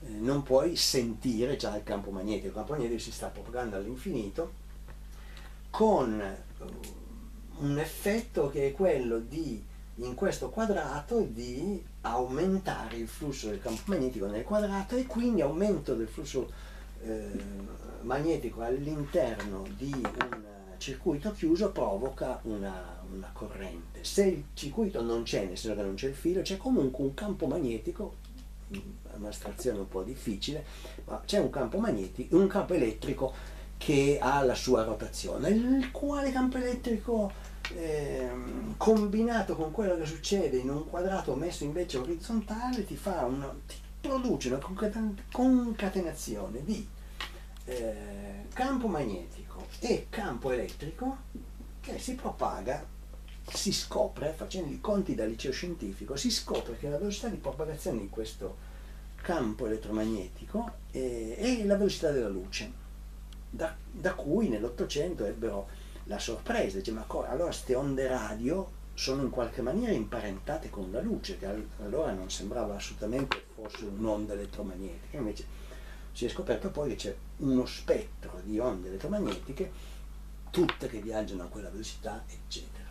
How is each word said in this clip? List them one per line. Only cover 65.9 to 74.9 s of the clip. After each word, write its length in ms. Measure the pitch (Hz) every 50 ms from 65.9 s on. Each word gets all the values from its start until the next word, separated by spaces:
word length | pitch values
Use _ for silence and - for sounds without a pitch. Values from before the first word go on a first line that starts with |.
| - - -
la 140 | - 101 101
sorpresa, 600 | - - 117 110 - - 226 233 - - - 98
dice, 120 | 95 -
"Ma 120 | 113 110 110
co-, 220 | - - 151 131
allora 280 | 123 120 139 175 165 120
ste 240 | - - - 127
onde 320 | 120 143 143 135 131 135 127
radio 600 | 127 127 110 107 107 107 117 127 160 190 190 - - - - - -
sono 280 | - - - 131 139 139
in 80 | 120
qualche 320 | - - 120 110 - - 117
maniera 300 | 120 143 202 247 240 202
imparentate 760 | 127 107 104 - 117 107 104 95 95 - - 147 160 - 117
con 200 | - - 98 90
la 100 | 95 120
luce", 380 | - 233 214 - - - 190 175
che 80 | 190
al-, 220 | 190 202 214 220 - - - -
allora 280 | - 107 143 160 135 104
non 180 | 95 92 92
sembrava 440 | - - - 98 113 123 110 104 101
assolutamente 720 | 98 - - 107 - - 104 117 139 135 135 - - - - -
fosse 300 | - 110 104 - - 110
un'onda 480 | 104 98 98 110 113 107 107 107 104 104
elettromagnetica, 840 | 101 101 101 - - 104 98 90 90 98 95